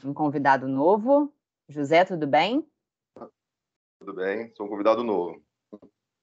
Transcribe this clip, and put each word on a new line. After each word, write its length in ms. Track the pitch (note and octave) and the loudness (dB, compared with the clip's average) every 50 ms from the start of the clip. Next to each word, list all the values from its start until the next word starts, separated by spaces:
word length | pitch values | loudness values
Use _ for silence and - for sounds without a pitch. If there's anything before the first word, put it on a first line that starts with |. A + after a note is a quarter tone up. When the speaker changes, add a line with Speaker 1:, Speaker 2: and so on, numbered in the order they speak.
| - | -8
Speaker 1:
um 80 | C3+ C#3+ | -10 -6
convidado 540 | - D#3 D3 C#3 D3+ C#3 C#3 C3+ C3+ B2+ C3+ | -4 -2 -2 -2 0 2 2 2 2 0 -2
novo. 680 | C3+ C3+ C#3+ E3+ G3+ A3 G#3 B3 C#4 C#4+ D4 C#4+ - _ _ _ _ _ _ - | -2 2 2 4 2 2 2 2 4 4 2 0 -4 _ _ _ _ _ _ -14
José, 380 | C#3+ D3 D3 C#3 E3 E3 F#3 | -8 -6 -2 2 4 4 4
tudo 220 | F#3+ F#3+ E3 D3+ C#3 | 2 0 -4 -2 0
bem? 360 | C3+ D3 E3 G3 A#3+ D4 E4 _ _ _ _ _ _ _ _ _ _ - A3+ G#3+ _ _ _ _ _ _ _ _ _ _ _ _ _ _ | 2 2 2 0 -2 -4 -4 _ _ _ _ _ _ _ _ _ _ -20 -20 -20 _ _ _ _ _ _ _ _ _ _ _ _ _ _
Speaker 2:
Tudo 140 | - G2 F#2+ | -16 -14 -10
bem, 400 | F2+ F#2 F#2+ G2 A2 A#2 A2+ - | -6 -4 -4 -4 -4 -8 -10 -12
sou 120 | - G#2 G2+ | -12 -10 -10
um 20 | |
convidado 340 | G#2 G2+ G2+ G#2+ A2 A2+ A#2+ | -8 0 2 2 2 2 0
novo. 380 | A#2 G#2 F2+ F2 E2+ D#2+ - _ _ _ _ _ _ - - - - _ _ _ _ _ _ | -2 -2 -2 -4 -4 -8 -12 _ _ _ _ _ _ -20 -20 -20 -20 _ _ _ _ _ _